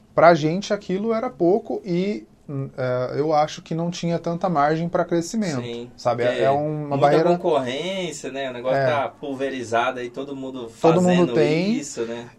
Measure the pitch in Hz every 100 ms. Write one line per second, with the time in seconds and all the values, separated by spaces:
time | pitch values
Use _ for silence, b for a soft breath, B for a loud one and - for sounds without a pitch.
0 | _ - 160 170 156 180 - 202 - 185
1 | 226 226 254 - 170 220 - 240 202 175
2 | 196 214 - _ - 139 139 - 127 127
3 | 127 131 156 151 151 - - 165 170 175
4 | 170 170 170 170 190 156 143 160 170 175
5 | 175 170 165 226 196 135 120 117 120 -
6 | 123 120 120 - 135 143 151 151 147 139
7 | 143 151 165 175 175 143 127 135 175 190
8 | 175 147 - 131 135 123 127 135 131 123
9 | 117 - 147 135 135 131 107 113 123 127
10 | 120 139 139 139 131 131 117 - 165 165
11 | 180 180 175 160 147 160 190 254 285 -
12 | 113 117 117